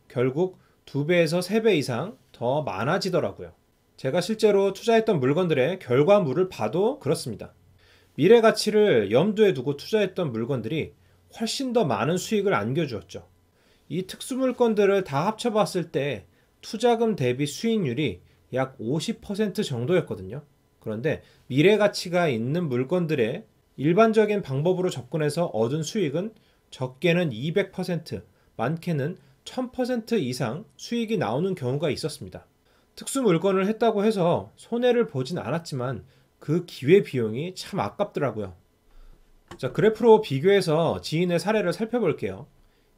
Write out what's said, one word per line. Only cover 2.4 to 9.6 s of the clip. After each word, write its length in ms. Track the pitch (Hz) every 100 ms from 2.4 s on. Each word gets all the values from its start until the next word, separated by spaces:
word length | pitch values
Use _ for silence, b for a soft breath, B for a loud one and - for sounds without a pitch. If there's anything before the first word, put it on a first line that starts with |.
| 120 147
많아지더라고요. 880 | 120 95 127 185 190 165 107 92 85 - _ _ _ -
제가 240 | 135 175
실제로 520 | 175 214 214 196 196
투자했던 480 | 196 233 226 220 170
물건들의 600 | 127 156 180 147 139 190
결과물을 680 | - 123 147 208 147 143 185
봐도 500 | - 107 165 220 294
그렇습니다. 540 | 131 160 127 92 87 _ _ _ b b b
미래 260 | - 175 233
가치를 680 | 220 220 214 214 208 123 98
염두에 440 | 120 208 202 202
두고 220 | 139